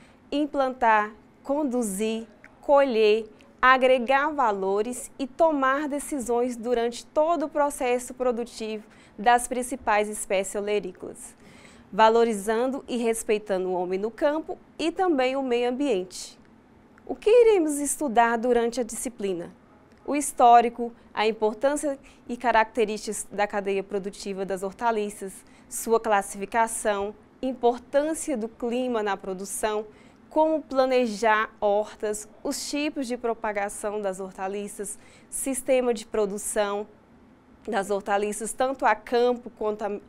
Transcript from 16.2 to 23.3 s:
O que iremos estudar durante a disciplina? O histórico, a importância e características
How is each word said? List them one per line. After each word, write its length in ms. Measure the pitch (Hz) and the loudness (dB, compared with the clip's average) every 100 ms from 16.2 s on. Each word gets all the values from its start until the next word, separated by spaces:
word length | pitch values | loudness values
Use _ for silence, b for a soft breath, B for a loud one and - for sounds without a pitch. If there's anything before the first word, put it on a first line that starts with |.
| - - - - _ _ - - - | -16 -20 -20 -20 _ _ -20 -18 -12
O 100 | - | -4
que 140 | 415 | 4
iremos 480 | 494 453 403 311 285 | 6 8 6 2 -2
estudar 600 | 285 - 302 220 233 233 | -4 -2 0 2 2 2
durante 440 | 247 240 233 233 | 2 2 0 -2
a 20 | |
disciplina? 720 | 226 226 254 - 196 170 175 - _ - _ - - | -6 -8 -10 -6 -6 -6 -8 -16 _ -20 _ -14 -4
O 80 | |
histórico, 800 | 285 277 - 240 233 233 240 233 - B | -2 -2 6 8 8 6 0 -8 -10 B
a 120 | - 214 | -2 -2
importância 720 | 220 214 214 277 294 302 277 B B B | 0 -2 0 0 0 -2 -6 B B B
e 80 | 240 | -4
características 880 | 247 220 220 - 208 214 - 202 - | 2 2 2 0 -2 -2 -6 -8 -8